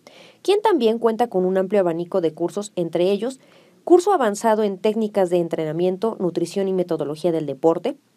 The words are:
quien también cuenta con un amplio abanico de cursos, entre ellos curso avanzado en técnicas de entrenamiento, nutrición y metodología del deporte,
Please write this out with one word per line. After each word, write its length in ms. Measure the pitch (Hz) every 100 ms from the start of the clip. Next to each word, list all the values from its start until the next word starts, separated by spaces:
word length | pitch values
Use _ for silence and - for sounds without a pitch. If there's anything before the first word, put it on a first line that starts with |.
| - - - _
quien 180 | - 415
también 380 | 453 330 226 233
cuenta 300 | 226 220 240
con 160 | 185
un 120 | 185 190
amplio 240 | 190 202
abanico 400 | 175 165 175 196
de 120 | 160
cursos, 400 | 156 170 202 202 -
entre 340 | 165 165 180
ellos 300 | 202 233 262 _ - _ _
curso 300 | - 349 381
avanzado 500 | 359 226 202 226 214
en 160 | 208 190
técnicas 520 | 214 220 214 208 180
de 80 | 180
entrenamiento, 800 | 165 165 156 160 185 190 220 -
nutrición 480 | 180 170 170 196 190
y 60 |
metodología 580 | 185 180 160 143 151 180
del 140 | 165 147
deporte, 500 | 139 165 165 247 - _